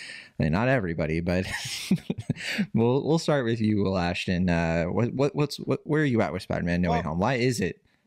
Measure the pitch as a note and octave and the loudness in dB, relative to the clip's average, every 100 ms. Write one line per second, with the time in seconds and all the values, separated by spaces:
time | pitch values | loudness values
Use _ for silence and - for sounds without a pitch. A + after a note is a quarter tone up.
0 | - - - - D#2 F2 B2+ C3 F#2 E2+ | -16 -18 -14 -2 0 2 2 2 0 -2
1 | D#2 D#2+ F2 F2+ F#2 - - - - F#3 | 0 0 0 0 -2 -6 -8 -8 -2 -2
2 | - - - - - - F#3 A2 A#2 C3+ | -2 -10 -6 -8 -6 -4 -2 2 2 2
3 | - E3 - D3 A#2 A#2 G#2+ G#2 F#2+ F#2+ | 2 0 2 0 2 2 2 2 2 0
4 | F2 F2 - F2 F2+ E2+ E2 E2+ E2+ G2 | 0 -2 -2 0 2 2 2 0 0 0
5 | A#2+ B2+ C#3+ D3 D3 - - C3+ - D3+ | 0 0 -2 0 -4 -4 -4 -4 0 0
6 | C#3+ A2+ F2 F2 - E2 F2 F2 F2 E2 | 2 2 0 -2 -4 -2 0 2 2 0
7 | D#2 E2+ A2 B2+ B2+ G#2+ F2+ - _ _ | -2 -2 0 2 0 0 -4 -6 _ _